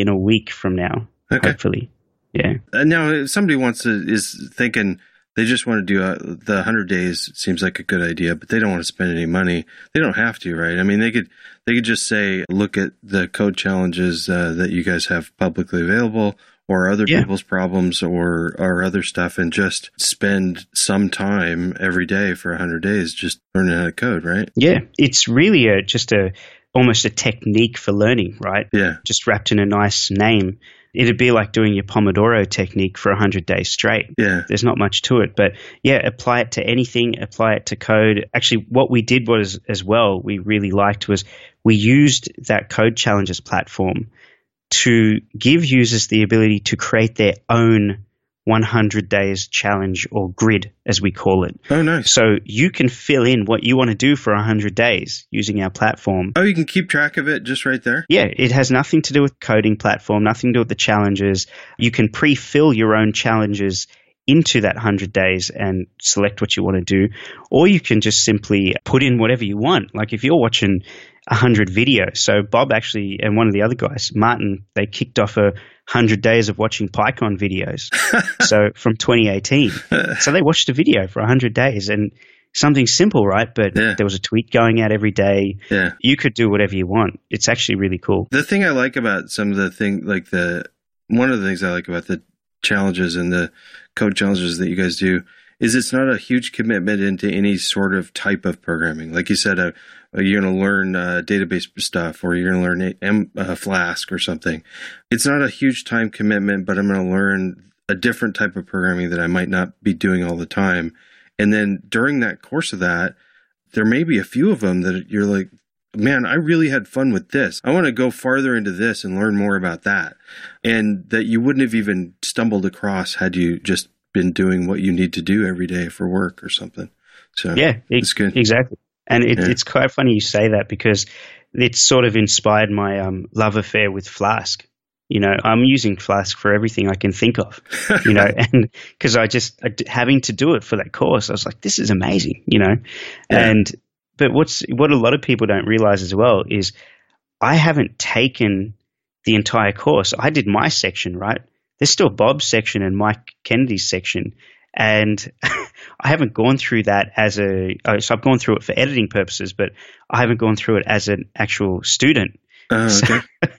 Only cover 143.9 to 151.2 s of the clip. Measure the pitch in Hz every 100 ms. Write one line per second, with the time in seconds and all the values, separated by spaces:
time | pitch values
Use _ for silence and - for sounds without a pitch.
143.9 | _ _ - 135 123 156 - - 123 147
144.9 | 139 113 143 135 117 107 98 - 110 107
145.9 | 101 90 95 120 101 - 104 92 - -
146.9 | _ _ _ _ - 117 156 160 151 107
147.9 | - - 113 127 - 107 95 107 104 _
148.9 | _ _ _ - 135 104 117 104 101 151
149.9 | 151 95 - 151 156 101 104 160 - 95
150.9 | - - 90